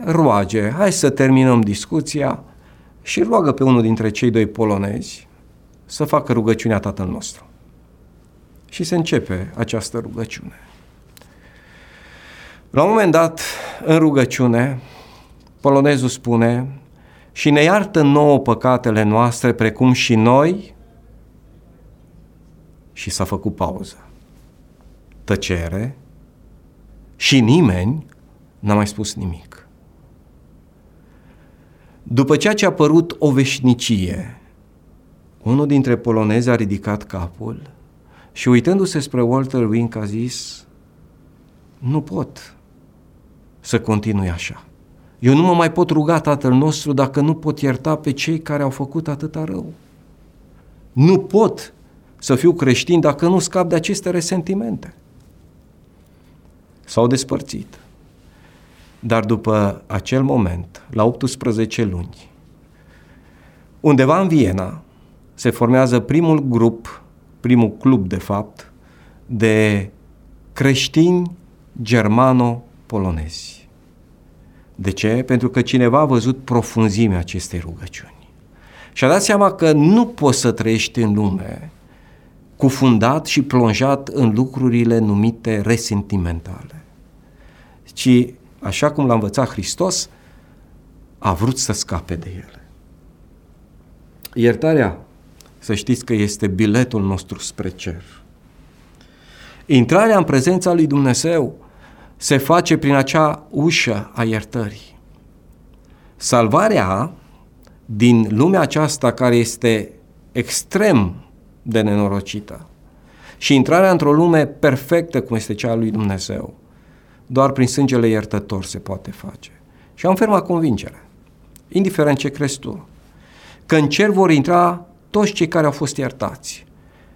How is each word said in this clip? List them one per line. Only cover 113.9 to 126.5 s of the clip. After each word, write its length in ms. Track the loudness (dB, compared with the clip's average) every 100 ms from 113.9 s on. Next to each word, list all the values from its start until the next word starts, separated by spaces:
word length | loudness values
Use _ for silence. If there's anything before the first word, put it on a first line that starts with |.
într-o 220 | 4 2
lume 320 | 2 4 2 0
perfectă, 760 | 0 0 0 0 -2 0 -4
cum 140 | -4 -4
este 180 | -4
cea 180 | -6 -4
a 40 | -2
lui 160 | -2
Dumnezeu, 640 | -2 -2 -4 -6 -10 -12 -16 _ _ _ _ _ _ -4
doar 260 | 0 2
prin 160 | 2 0
sângele 400 | 0 0 2 2
iertător 560 | 0 -2 -6 -6 -8
se 140 | -8 -12
poate 340 | -10 -12 -12
face. 400 | -16 -18 -18 -20 -20 _ _ -20
Și 120 | -4 0
am 100 | 2
ferma 260 | 2 2
convingere, 640 | 0 0 0 -2 -6 -18 -20 _ _ _ _ -20 -4
indiferent 500 | -2 0 0 0 0
ce 120 | -2
crezi 300 | -4 -6 -6
tu, 280 | -12 -14 -16 _ _ -20 -20 -20 -20 -16 0
că 100 | 2
în 140 | 2
cer 200 | 2 2
vor 220 | 4 4
intra 540 | 4 4 2 2 -2 -10 _ _
toți 220 | -2 0
cei 160 | 0 -2
care 180 | 0 0
au 60 |
fost 260 | -2 -6 -6
iertați, 680 | -8 -6 -8 -8 -16